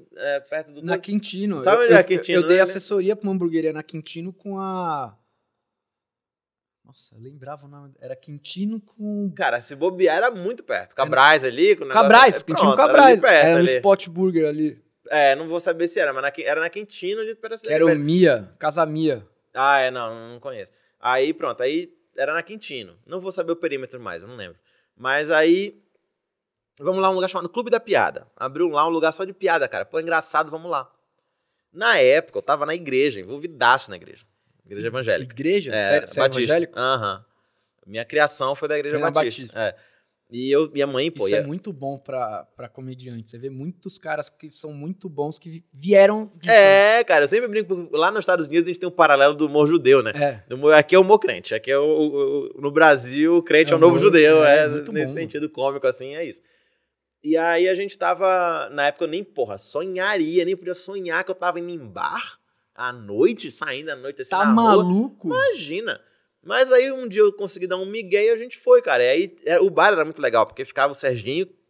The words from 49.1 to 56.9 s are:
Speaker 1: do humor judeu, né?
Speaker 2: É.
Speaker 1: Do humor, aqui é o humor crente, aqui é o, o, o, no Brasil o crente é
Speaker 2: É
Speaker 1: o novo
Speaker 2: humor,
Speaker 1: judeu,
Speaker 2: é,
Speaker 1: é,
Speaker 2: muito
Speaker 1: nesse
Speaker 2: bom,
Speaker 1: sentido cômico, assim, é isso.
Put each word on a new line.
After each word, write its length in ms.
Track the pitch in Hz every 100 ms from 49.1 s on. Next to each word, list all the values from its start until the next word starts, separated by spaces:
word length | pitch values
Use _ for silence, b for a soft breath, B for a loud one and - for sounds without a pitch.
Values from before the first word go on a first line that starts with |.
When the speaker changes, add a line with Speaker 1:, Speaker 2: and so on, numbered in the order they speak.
| 139 139
Speaker 1:
do 120 | 147 151
humor 220 | 143 147
judeu, 340 | 170 127 135
né? 80 | 110 139
Speaker 2:
É. 260 | 143 113 -
Speaker 1:
Do 80 | 127
humor, 180 | 147
aqui 220 | 151 147 185
é 20 |
o 40 |
humor 180 | 190 208
crente, 340 | 190 92 -
aqui 160 | 110 127
é 80 | 139
o, 60 |
o, 640 | 151 156 151 139 139 143 135 -
o, 20 |
no 120 | 143
Brasil 640 | 147 160 139 123 139 156 170
o 60 |
crente 280 | 165 151 156
é 40 |
Speaker 2:
É 20 | 156
Speaker 1:
o 20 |
novo 120 | 170
Speaker 2:
humor, 100 | 165
Speaker 1:
judeu, 400 | 202 170 151 156
Speaker 2:
é, 200 | 147 147
Speaker 1:
é, 40 | 151
Speaker 2:
muito 220 | 151 143
Speaker 1:
nesse 220 | 151 147
Speaker 2:
bom, 60 | 156
Speaker 1:
sentido 280 | 160 151 151
cômico, 380 | 143 135 139 131
assim, 300 | 127 131 147
é 80 |
isso. 180 | 160 - _ _ _ _ _